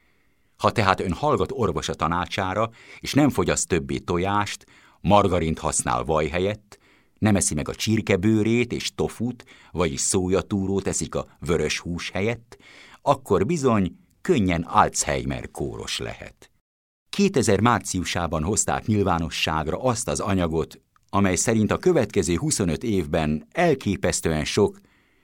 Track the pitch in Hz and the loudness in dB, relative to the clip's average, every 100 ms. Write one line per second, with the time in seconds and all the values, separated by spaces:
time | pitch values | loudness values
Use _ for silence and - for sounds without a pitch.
0 | _ _ _ _ _ _ 107 117 95 92 | _ _ _ _ _ _ 0 2 2 2
1 | 95 80 151 113 87 135 101 76 78 73 | 0 -2 0 0 0 -2 -2 -2 -6 -2
2 | 80 87 87 - 95 98 113 - - - | -2 -2 -4 -4 -4 -2 -4 -8 -20 -14
3 | - 139 143 - 85 73 - 85 69 65 | -2 2 2 2 0 0 0 -2 -2 -6
4 | - 87 95 101 101 - - - - _ | -2 -2 0 -2 -2 -8 -16 -20 -20 _
5 | 80 104 95 87 80 78 76 - 69 60 | 4 4 6 2 0 -2 -2 -2 -2 -2
6 | 62 78 78 87 95 107 _ - _ _ | 0 0 0 -2 -2 -4 _ -20 _ _
7 | _ _ 107 98 - 73 69 - 107 107 | _ _ 2 2 0 -2 -6 -4 0 0
8 | - 98 104 110 104 117 117 69 - - | 2 2 4 2 2 2 0 -4 -6 -4
9 | 80 - 120 127 - - - 80 87 67 | -4 -4 -6 -6 -18 -20 -12 -2 -2 0
10 | - 98 90 92 - 101 95 98 92 85 | -2 0 2 0 0 -2 0 -2 -2 -4
11 | 76 73 - _ 71 80 76 - 82 85 | -4 -6 -8 _ -2 0 0 -4 -6 -8
12 | - 90 107 117 - - - - - - | -6 -4 -4 -6 -12 -20 -20 -20 -20 -4
13 | 139 139 - 135 123 170 131 110 90 - | -2 -2 2 2 2 2 2 2 0 -4
14 | _ _ - 127 92 82 - 101 80 - | _ _ 0 2 2 0 2 4 4 2
15 | - 67 64 64 57 - 69 53 50 - | -2 -2 -2 -6 -8 -8 -8 -8 -8 -6
16 | 57 55 - _ - _ _ _ _ _ | -8 -10 -18 _ -20 _ _ _ _ _
17 | _ - 196 135 107 95 117 107 - 92 | _ 0 2 4 2 4 4 2 -2 -4
18 | 85 92 82 80 82 110 - 69 - 107 | -4 -4 -2 -2 0 0 0 -2 0 2
19 | 92 85 80 - - 78 76 - 127 110 | 2 0 0 -4 -2 -2 -2 -2 -2 -2
20 | - 73 104 95 85 80 73 - _ _ | -2 -4 0 0 0 0 -4 -10 _ _
21 | _ 98 98 90 - 113 104 107 180 160 | _ 0 2 2 2 2 2 2 2 2
22 | 110 101 82 87 151 - 90 76 123 95 | 2 0 0 0 0 0 0 0 0 -2
23 | 76 82 76 76 - - 175 139 104 90 | 0 0 0 -2 -4 0 2 2 0 0
24 | 90 - 82 78 73 - 98 - _ _ | 0 0 0 0 0 2 2 0 _ _
25 | _ _ | _ _